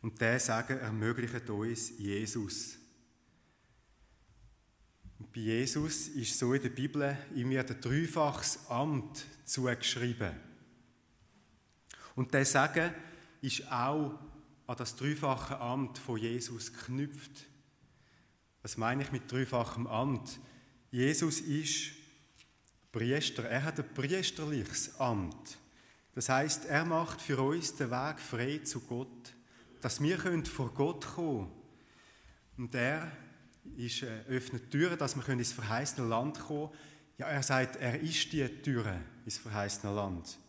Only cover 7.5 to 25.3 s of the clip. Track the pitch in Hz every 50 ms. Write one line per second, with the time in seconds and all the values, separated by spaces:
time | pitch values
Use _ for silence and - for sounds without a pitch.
7.5 | 131 135 127 131 117 104 - 120 127 147 165 165 160 165 151 147 143 - - -
8.5 | - - - - 120 123 139 156 151 135 107 104 - - - - - - - -
9.5 | - - 127 127 120 117 - - - 123 120 123 117 - 110 90 78 69 - -
10.5 | - - - - - - - _ _ _ _ _ _ _ - _ _ - _ _
11.5 | - _ _ _ _ _ _ - - - - - - - 127 - - 139 135 131
12.5 | - 143 135 151 - 165 160 175 165 - - - - - - - - - - 135
13.5 | - - - - 131 120 120 131 147 156 151 139 - - - - - - - -
14.5 | - _ - - 123 - 120 113 - - 131 143 151 143 151 143 131 123 - -
15.5 | 139 131 120 120 123 135 135 120 - - - - 120 113 110 113 117 123 117 -
16.5 | 120 113 - - - - - - 127 131 143 147 143 139 - - - - - -
17.5 | - - - _ _ _ - _ _ _ _ _ _ _ _ _ _ _ _ _
18.5 | _ _ _ 107 - - 110 113 127 139 139 - 139 127 - - 123 127 135 120
19.5 | - 123 117 - - 117 117 113 113 110 127 139 135 113 - - - - - -
20.5 | - - - - _ - _ _ - 123 127 139 156 156 170 160 143 - - 165
21.5 | 143 151 156 147 - - - - - - - - - - - _ _ - - _
22.5 | _ _ _ - _ _ _ _ - 117 113 120 135 151 151 - - - 117 117
23.5 | 110 127 139 156 151 - 143 - - - 131 143 175 190 180 - - - 156 151
24.5 | 151 135 101 - - - - - - - 135 123 113 101 95 82